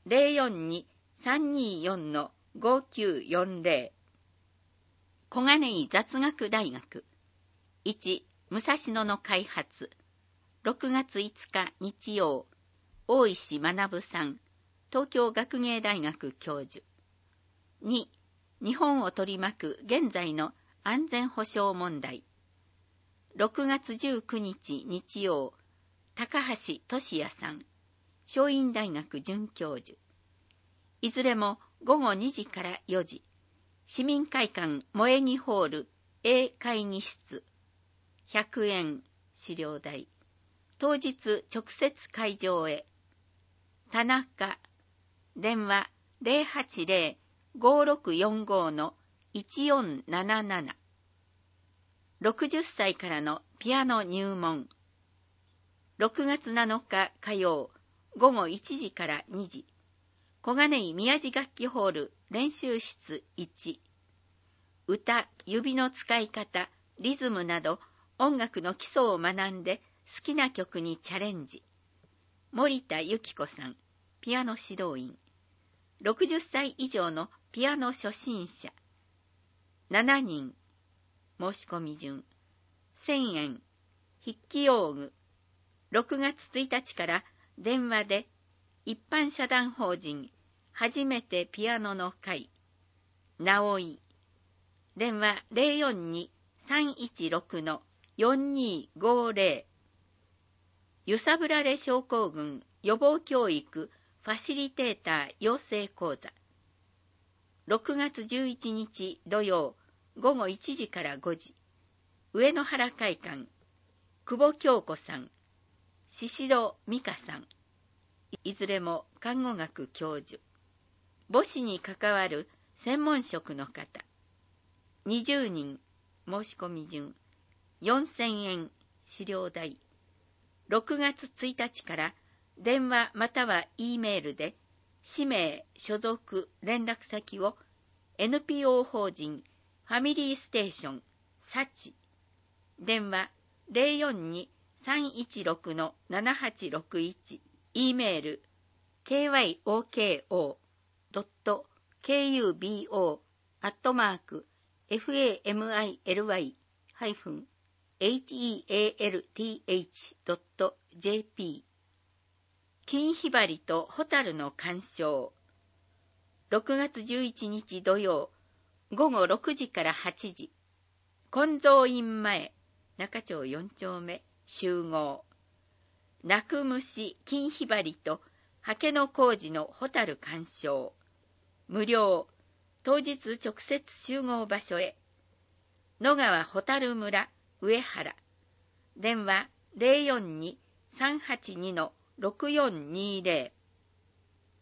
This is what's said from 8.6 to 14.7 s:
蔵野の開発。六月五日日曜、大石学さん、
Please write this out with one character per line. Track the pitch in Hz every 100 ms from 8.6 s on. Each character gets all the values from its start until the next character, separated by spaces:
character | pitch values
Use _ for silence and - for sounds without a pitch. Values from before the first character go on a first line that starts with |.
蔵 | 254 294 -
野 | 220
の | 208 202
開 | - 190
発。 | 202 - - - - _ _ _ _ _ _ _
六 | 208 - 262
月 | 262 262 202
五 | 208 - -
日 | 190 180 -
日 | 196 - - 208
曜、 | 165 135 - _ _ _ _ - -
大 | 262 226
石 | 180 - 147
学 | 156 185 196 180
さ | - 170
ん、 | 147 139 _ _ _